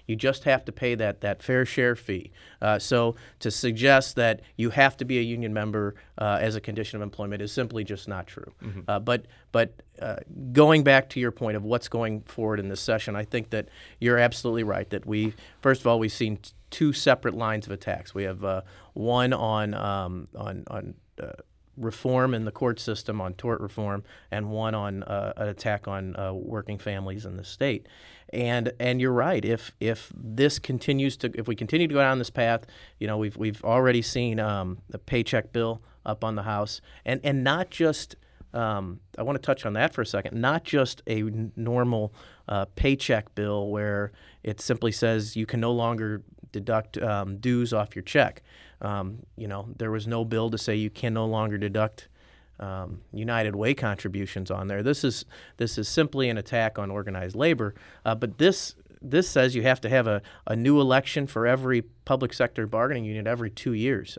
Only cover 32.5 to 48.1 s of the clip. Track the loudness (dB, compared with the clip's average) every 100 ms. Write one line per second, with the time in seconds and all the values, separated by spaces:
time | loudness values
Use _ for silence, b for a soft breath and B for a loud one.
32.5 | 2 -2 b b b -2 0 -2 -2 -4
33.5 | -2 2 4 6 4 2 0 0 0 0
34.5 | 0 -2 -6 -10 -12 -2 0 2 0 0
35.5 | -2 -2 -4 b b -8 -4 -4 -4 -2
36.5 | -2 -4 -6 b b -6 -2 0 0 2
37.5 | 0 0 2 2 2 -6 -16 b b b
38.5 | -4 -2 -2 -4 -8 -12 -8 -4 -2 0
39.5 | 0 0 0 0 0 -2 -2 -4 0 0
40.5 | 0 2 2 2 -2 -4 -2 -2 -2 -6
41.5 | -4 -2 2 2 2 -2 b b b b
42.5 | -2 -2 0 2 2 2 0 0 -4 -2
43.5 | -2 -2 -2 -2 -2 -4 -8 b b -8
44.5 | -4 -2 0 0 2 2 2 -2 -4 -2
45.5 | 0 0 2 0 0 -4 -6 -10 -20 -12
46.5 | -8 -2 0 -2 -4 -2 0 -2 -2 0
47.5 | 2 2 0 -2 -6 0